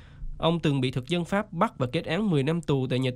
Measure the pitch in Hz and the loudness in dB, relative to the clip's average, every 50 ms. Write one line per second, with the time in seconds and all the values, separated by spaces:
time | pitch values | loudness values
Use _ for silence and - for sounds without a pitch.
0 | - - - - - - - - - 165 170 165 160 160 139 139 127 127 - 135 | -20 -20 -14 -10 -8 -8 -4 0 0 2 2 2 2 2 2 2 0 0 -2 -4
1 | 123 - 170 175 170 - 196 202 214 - - 160 196 233 - - - 120 120 165 | -4 -2 -2 -2 0 0 0 -2 -2 -2 -2 -2 -2 0 0 -2 -2 -2 0 -2
2 | 170 - 156 180 220 208 165 143 131 147 165 170 156 - 147 135 131 127 127 123 | -2 0 -2 0 2 2 2 2 2 2 0 0 0 0 0 0 0 0 0 0
3 | 131 127 123 | 0 0 0